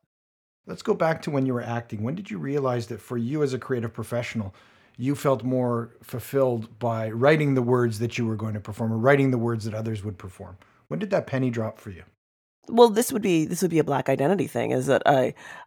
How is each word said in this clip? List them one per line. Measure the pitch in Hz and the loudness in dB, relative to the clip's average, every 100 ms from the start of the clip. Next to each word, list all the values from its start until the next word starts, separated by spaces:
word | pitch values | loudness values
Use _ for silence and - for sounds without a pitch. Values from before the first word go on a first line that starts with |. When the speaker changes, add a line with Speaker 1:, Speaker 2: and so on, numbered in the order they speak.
| _ _ _ _ _ _ - | _ _ _ _ _ _ -16
Speaker 1:
Let's | 175 | -6
go | - | -2
back | 190 165 160 | 0 0 0
to | - | -2
when | 143 | 0
you | 131 | 2
were | 120 | 0
acting. | 120 117 117 107 | -2 -6 -6 -6
When | 110 | -4
did | 175 196 | -6 -8
you | 202 | -8
realize | 143 143 131 123 113 | -4 -2 0 -2 -4
that | 110 | -10
for | - 123 | -6 -4
you | 117 151 | -2 0
as | 143 | 0
a | 123 | -2
creative | - 123 113 | -4 -4 -4
professional, | - 110 120 117 117 101 - - _ _ - | -6 -6 -4 -4 -4 -6 -10 -20 _ _ -6
you | 127 | -4
felt | 143 143 135 | 0 0 0
more | 127 127 123 117 117 - | 0 0 0 -2 -4 -12
fulfilled | - 120 - 139 131 117 110 - | -12 -12 -4 2 2 0 -4 -6
by | 120 113 110 | -4 -2 -4
writing | 113 135 156 147 | 2 4 6 4
the | 131 | 2
words | 120 127 120 107 | 4 4 2 0
that | 117 - | -4 -2
you | 113 | -2
were | 107 | -2
going | 110 | -4
to | 107 | -8
perform | 101 107 113 | -8 -6 -2
or | 113 | 2
writing | 123 143 135 | 6 6 4
the | 127 | 2
words | 117 113 107 | 0 -2 -4
that | |
others | 107 113 107 | -6 -6 -6
would | 101 92 | -6 -10
perform? | 95 - 95 95 _ _ - | -12 -16 -18 -20 _ _ -10
When | 160 | -6
did | 202 | -2
that | 185 - | -2 0
penny | 135 131 | 0 0
drop | 117 110 - | 0 -4 -6
for | 110 | -14
you? | 90 - _ _ _ _ _ - | -16 -18 _ _ _ _ _ -2
Speaker 2:
Well, | 226 233 | 6 6
this | 208 247 | 6 0
would | 247 | 0
be, | 196 165 | 2 2
this | 156 175 | 2 0
would | 180 | 0
be | 165 | 2
a | |
Black | 143 135 135 | 2 0 0
identity | 135 143 196 - | 2 2 2 0
thing, | 120 117 | -2 -2
is | 131 131 | 0 2
that | 127 - | 2 4
I, | 135 127 - - - | 4 2 -2 -14 -18